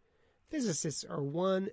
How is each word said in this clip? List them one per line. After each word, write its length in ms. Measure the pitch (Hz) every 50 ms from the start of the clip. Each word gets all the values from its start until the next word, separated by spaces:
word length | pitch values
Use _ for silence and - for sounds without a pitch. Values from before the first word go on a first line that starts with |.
| _ _ _ _ _ _ _ _ _ -
Physicists 560 | - 311 254 220 160 - - 170 139 - -
are 180 | - - 160 143
one 460 | 139 143 165 180 190 190 185 190 202